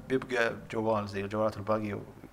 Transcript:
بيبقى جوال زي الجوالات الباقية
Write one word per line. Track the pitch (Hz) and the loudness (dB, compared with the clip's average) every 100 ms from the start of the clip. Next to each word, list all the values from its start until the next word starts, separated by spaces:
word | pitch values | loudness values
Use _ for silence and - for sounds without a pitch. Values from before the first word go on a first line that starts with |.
| - | 0
بيبقى | 131 - 120 113 104 - | 0 2 2 2 0 -4
جوال | 113 110 107 101 | 0 2 2 2
زي | 98 | -4
الجوالات | 101 107 107 101 | -2 2 2 0
الباقية | 98 110 104 101 - - - | 0 0 0 -4 -8 -14 -16